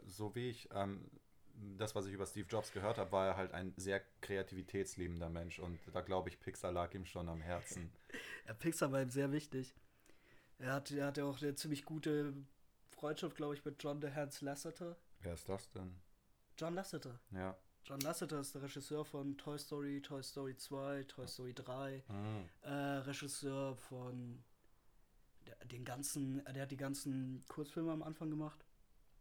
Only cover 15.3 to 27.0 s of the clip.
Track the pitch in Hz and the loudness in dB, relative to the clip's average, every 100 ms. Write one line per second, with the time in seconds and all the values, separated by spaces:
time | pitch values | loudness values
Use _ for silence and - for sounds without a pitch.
15.3 | 85 - 98 - 98 95 90 - - - | -2 0 -2 -2 -6 -6 -8 -16 -20 -20
16.3 | - _ - 160 175 190 160 135 123 - | -20 _ -2 0 0 0 -4 -4 -10 -4
17.3 | 95 92 92 - _ - 139 147 170 156 | 0 0 0 -12 _ -8 0 0 0 0
18.3 | 151 139 139 139 139 135 151 151 143 139 | -2 -2 -4 -6 -6 -2 -2 0 -2 -2
19.3 | 139 151 147 - 147 143 143 139 139 131 | -2 -4 -4 -2 -2 0 -2 -2 -4 -4
20.3 | 143 135 131 - 139 139 139 135 - 123 | -4 -4 -4 -4 -2 0 -2 -4 -8 -8
21.3 | - 127 123 127 131 139 135 131 101 107 | -4 -6 -6 -4 -2 -2 -4 -4 0 0
22.3 | 107 87 - 143 143 143 139 131 139 143 | 0 -4 -8 -2 0 2 2 0 -2 -2
23.3 | - 143 135 135 131 - 127 123 127 123 | -2 0 2 0 -2 -6 -6 -4 -4 -4
24.3 | 120 - - - - - - - - - | -8 -12 -20 -20 -20 -20 -20 -20 -20 -20
25.3 | - - - 120 120 127 127 139 147 135 | -18 -16 -12 -8 -6 -4 -2 0 2 2
26.3 | 135 139 131 135 135 135 139 | 2 0 -2 -2 0 0 2